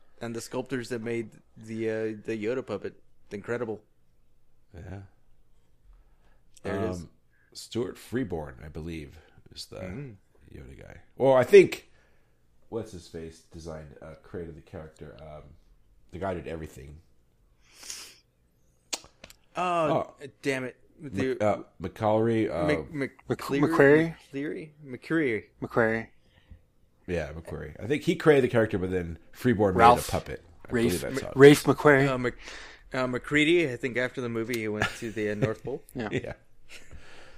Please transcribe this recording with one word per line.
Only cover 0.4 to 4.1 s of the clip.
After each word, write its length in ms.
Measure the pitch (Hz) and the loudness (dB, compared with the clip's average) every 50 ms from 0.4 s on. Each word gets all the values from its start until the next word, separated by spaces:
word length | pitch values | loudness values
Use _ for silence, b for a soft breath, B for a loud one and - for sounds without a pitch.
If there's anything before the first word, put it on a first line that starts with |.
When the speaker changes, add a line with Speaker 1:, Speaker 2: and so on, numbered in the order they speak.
Speaker 1:
sculptors 480 | 113 - - 127 120 - 139 127 117 - | -10 -8 -8 -8 -6 -6 -6 -8 -6 -6
that 120 | 127 117 | -8 -6
made 300 | 110 117 117 117 117 107 - - - _ _ | -6 -4 -4 -6 -6 -8 -14 -20 -20 _ _
the, 320 | - 110 110 113 110 113 110 | -20 -14 -12 -8 -4 -4 -2
uh, 60 | 110 110 110 110 110 104 101 | -2 -2 -4 -6 -6 -8 -8
the 120 | - 113 110 104 | -8 -6 -4 -4
Yoda 220 | 107 127 131 123 | -4 -4 -4 -6
puppet. 340 | - - - - 98 - - - - - - - - | -6 -8 -8 -8 -10 -12 -16 -20 -20 -20 -20 -16 -14
Incredible. 500 | - 104 92 - 117 120 123 110 107 104 - _ _ _ _ _ | -14 -12 -8 -8 -6 -6 -6 -6 -8 -10 -12 _ _ _ _ _